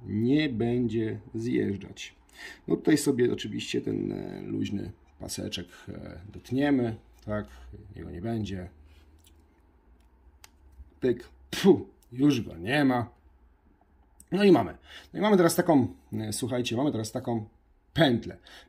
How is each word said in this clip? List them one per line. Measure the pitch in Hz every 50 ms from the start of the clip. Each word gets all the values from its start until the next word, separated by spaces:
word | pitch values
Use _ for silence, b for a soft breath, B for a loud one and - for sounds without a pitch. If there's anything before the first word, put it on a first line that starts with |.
| -
nie | 95 101 104 113 120 135 151 156 147
będzie | 123 107 117 117 120 123 123 117 107 113 110 110 107 104 - - -
zjeżdżać. | 113 113 120 127 123 107 101 98 98 - - - - - - - _ _ B B B B B B B B -
No | -
tutaj | - - - 160 147
sobie | - 151 131 120 123 113 104
oczywiście | 104 - 110 104 113 104 - - -
ten, | - - - - - - 98
e, | 98 - 50 50 50 50
luźny | 50 107 107 107 101 101 101 - 98 104 - _ _ _ _
paseczek, | - - - - 98 98 - - 87 - - - - -
e, | - - 82 85 85 85 87 101 -
dotniemy, | - - - 123 131 143 147 143 131 120 117 110 110 - - - _ -
tak, | - 107 107 104 - - - - - - - - - -
jego | - 82 85
nie | 80 82
będzie. | 90 113 117 113 107 92 98 92 90 90 - - - b b b b b _ _ _ - _ _ _ _ _ _ _ _ _ _ _ _ - _ _ _ _ _ _ - _ _ _ - _ _ _ - - - - - _ _
Pyk, | - 127 120 - - - - _ - _
pfu, | - - - 190 165 101 - - - _ _ _ 120
już | 123 135 147 139 120
go | 101 90 85
nie | 82 85 98 135 151 147
ma. | 131 127 123 117 - - _ _ - _ _ _ _ _ _ _ _ _ _ _ _ _ _ _ _ _ _ - _ -
No | 185 208
i | 202 175
mamy. | 131 107 - - - B B B B B B B
No | -
i | 185
mamy | 214 208
teraz | 185 175 170 -
taką, | - 175 - 160 139 120 110 - - _ _ -
e, | 107 110 113 -
słuchajcie, | - - 120 131 123 120 - 113
mamy | 117 143 156 127
teraz | 110 107 104 -
taką | 127 113 - 120 113 107 - _ _ _ _ _ _ _ _ _ -
pętlę. | 165 143 120 110 - - - - B B B B B